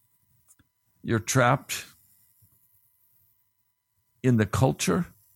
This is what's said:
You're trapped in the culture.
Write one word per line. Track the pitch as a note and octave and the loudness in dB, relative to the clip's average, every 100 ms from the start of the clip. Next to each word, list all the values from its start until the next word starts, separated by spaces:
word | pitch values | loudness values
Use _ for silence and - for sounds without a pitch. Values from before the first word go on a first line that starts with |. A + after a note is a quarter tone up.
| _ _ _ _ _ _ _ _ _ _ | _ _ _ _ _ _ _ _ _ _
You're | - A2 | -4 -4
trapped | - C3 B2 C3+ - - - _ _ _ _ _ _ _ _ _ _ _ _ _ _ _ _ _ _ _ _ _ _ _ | 0 0 2 0 -4 -14 -14 _ _ _ _ _ _ _ _ _ _ _ _ _ _ _ _ _ _ _ _ _ _ _
in | B2+ A#2 | 0 2
the | G#2 | 0
culture. | - C3 D3+ - F#3 E3+ _ _ | 0 0 0 -2 -2 -4 _ _